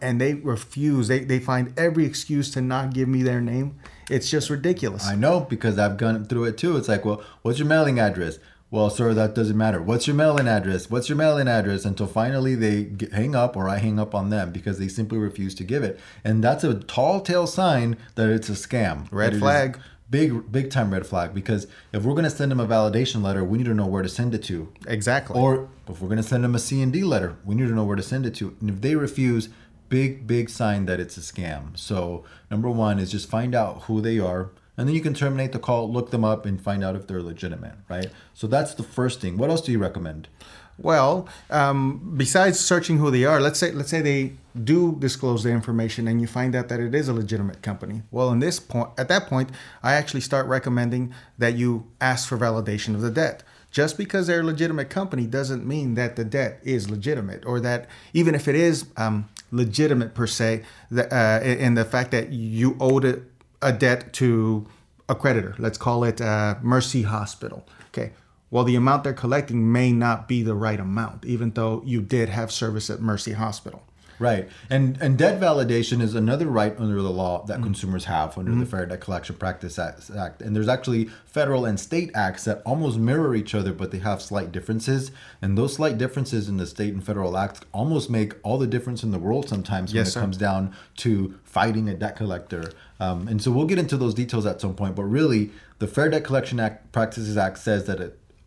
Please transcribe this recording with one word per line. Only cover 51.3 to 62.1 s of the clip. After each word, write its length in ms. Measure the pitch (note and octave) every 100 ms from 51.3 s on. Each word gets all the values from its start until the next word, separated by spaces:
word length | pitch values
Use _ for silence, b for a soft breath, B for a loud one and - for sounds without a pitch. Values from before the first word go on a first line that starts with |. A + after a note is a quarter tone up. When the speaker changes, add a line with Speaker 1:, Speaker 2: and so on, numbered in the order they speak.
| -
Speaker 1:
that 180 | A#2+ A#2+
you 300 | B2 A#2 A2+ -
ask 260 | C3 B2 -
for 100 | A#2+
validation 560 | A#2 A2+ G#2 G#2 - G#2
of 60 |
the 100 | A#2
debt. 320 | A2+ D3+ - - b b
Just 280 | - D3+ D3+
because 280 | G3+ G3 F3
they're 140 | E3+
a 20 |
legitimate 460 | E3 D#3 E3 D#3 C3+
company 360 | F#3+ F#3+ C3+ A#2
doesn't 380 | C3 C3+ C3 A2+
mean 280 | D3+ C3+ A#2
that 200 | A#2+ A#2+
the 80 |
debt 360 | A2+ C3+ B2 -
is 260 | C3+ B2+ G2+
legitimate, 520 | G#2 G2+ C#3+ G2 F#2+ -
or 140 | B2
that 280 | A#2+ B2 B2 B B
even 220 | E3 E3 D3+
if 120 | -
it 60 | D3
is, 300 | E3+ D#3 - -
um, 320 | A2 G#2+ G#2 - -
legitimate 640 | A#2+ A#2+ G#2 D3+ C3 A2+ -
per 120 | A2+
se, 360 | - A2+ A2+ B B B
the, 200 | A#2+ - C3
uh, 240 | A2 A2
in, 140 | B2+ B2
in 140 | C3 A#2
the 100 | A2
fact 260 | B2+ A#2+